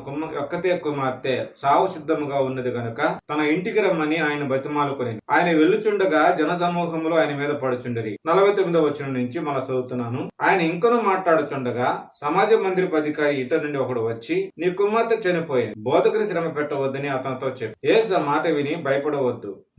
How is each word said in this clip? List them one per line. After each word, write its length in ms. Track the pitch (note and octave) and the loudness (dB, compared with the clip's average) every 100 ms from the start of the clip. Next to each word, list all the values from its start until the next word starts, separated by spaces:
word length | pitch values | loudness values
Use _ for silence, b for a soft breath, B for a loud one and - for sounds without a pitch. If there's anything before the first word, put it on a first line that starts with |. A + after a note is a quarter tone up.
| B2+ | -6
కుమ-, 320 | C#3 D#3 C#3+ | -6 -6 -6
ఒక్కతే 380 | C#3+ F3 F#3 F3 | -4 -2 0 0
కుమార్తె 680 | D3+ C#3+ C3 B2 C3+ A#2+ A2 - - | -2 -2 -2 -2 -2 -2 -4 -2 2
చావు 200 | E3+ F#3+ | 4 4
సిద్ధముగా 540 | E3+ D3 D#3 C#3+ C#3 | 0 -2 -2 0 0
ఉన్నది 280 | C3 B2+ B2 | 0 -2 -4
గనుక 500 | A#2 A#2 A#2 D#3 F3 - | -4 -4 -2 -2 -2 -4
తన 100 | D3+ | -2
ఇంటికి 380 | D3+ E3 F#3 G#3 | 0 0 0 2
రమ్మని 360 | G3 E3+ D3+ E3 | 2 2 0 0
ఆయన 260 | D3+ D3 | 0 -2
బతిమాలుకొని 760 | C3+ C3 D3 D3 C#3+ C3+ A#2 G#2 - | -2 -2 -2 -2 -2 -2 -4 -6 0
ఆయన 160 | D3+ F3 | 2 4
వెళ్ళుచుండగా 880 | D#3+ D#3+ G#3+ G#3+ G3+ F#3 D3+ E3 F3 | 4 6 4 2 2 2 4 4 4
జనసమూహములో 760 | D#3 F3 F3 F3 E3+ E3 D#3+ E3 | 0 0 0 0 -2 -2 0 2
ఆయన 200 | D3+ C#3 | 2 0
మీద 120 | C#3+ | -4
పడుచుండిరి." 680 | C#3+ C3 B2 B2+ A#2 A2 G#2 D#3+ | -2 -2 -2 -4 -6 -6 -6 0
నలభై 260 | F3 G3 | 4 4
తొమ్మిదో 280 | G3 F3 E3 | 4 2 2
వచనం 320 | D3+ C#3+ C#3 | 2 0 -4
నుంచి 260 | B2+ B2 D#3 | -4 -4 -4
మళ్ళా 260 | D3+ C3+ B2+ | -4 -4 -2
చదువుతున్నాను. 640 | B2+ B2+ B2 A#2 B2+ F3 - | -4 -4 -6 -4 -6 -6 -2
ఆయన 180 | D3+ F#3+ | 2 2
ఇంకనూ 400 | D#3+ E3+ A#3 A#3+ | 2 2 2 2
మాట్లాడుచుండగా 1040 | G3+ F3+ E3+ D#3 C3 C#3 B2 A#2 C3+ - - _ | 2 0 2 2 2 -4 -4 -2 0 -2 -6 _
సమాజ 340 | D3 F3 G#3 | -2 2 4
మందిరపు 420 | A3 F#3+ F3+ F3 D#3 | 4 2 0 0 0
అధికారి 440 | D3 D3 D3 C#3 | 0 0 0 0
ఇట 140 | B2+ | 0
నుండి 240 | D#3+ D3 C#3+ | -2 0 -2
ఒకడు 220 | B2 B2 | -2 -2
వచ్చి, 520 | A2+ A#2 - F3 G3 - | -2 -4 -4 -2 -2 -4
"నీ 120 | F3 | -2
కుమార్తె 600 | F3+ G3+ A3+ A3+ A3+ F#3 | 0 2 2 2 0 0
చనిపోయింది, 440 | F3 - B2+ A2 G#2 | 0 0 0 0 -4
బోధకుని 480 | A2 D#3+ G#3+ G#3 G#3 | 0 4 4 2 0
శ్రమ 220 | E3+ E3 | -2 -2
పెట్టవద్దని" 600 | C#3+ D3 C#3+ C3+ C3+ C#3+ | -2 -4 -2 -2 -2 -4
అతనితో 400 | C3 C3+ B2+ C3 | -4 -4 -4 -6
చెప్పి, 400 | B2+ A2 - C#3 | -6 -8 -2 2
"యేసు 260 | G#3 A3 | 4 4
ఆ 40 | F3+ | 0
మాట 280 | D3 D3+ E3 | 0 0 0
విని 300 | D3 C#3+ E3 | 0 -2 -2
భయపడవద్దు, 840 | C3+ C3+ D3+ C#3+ B2+ A2 G2+ F#2+ - | -2 -2 0 0 -2 -2 -8 -12 -16